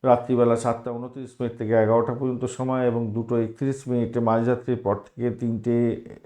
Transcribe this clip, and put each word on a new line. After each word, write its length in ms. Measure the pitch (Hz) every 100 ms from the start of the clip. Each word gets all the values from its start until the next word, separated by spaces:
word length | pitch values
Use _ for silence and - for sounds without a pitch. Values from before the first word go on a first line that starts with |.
রাত্রিবেলা 520 | 131 120 - 123 120 117
সাতটা 360 | 123 117 127
ঊনত্রিশ 380 | 120 123 135 123 -
মিনিট 180 | 120 -
থেকে 140 | 110
এগারোটা 400 | 113 107 113 117
পর্যন্ত 300 | 131 131 123
সময়, 420 | 123 - 131 127 123
এবং 260 | 117 117
দুটো 240 | 107 113 120
একত্রিশ 520 | 110 - 135 135 123
মিনিটে 320 | 123 117 120
মাঝরাত্রির 560 | 117 113 117 120 - 123
পর 180 | 101
থেকে 360 | 101 - - 120
তিনটে 440 | 120 120 113 110 120 120 - - -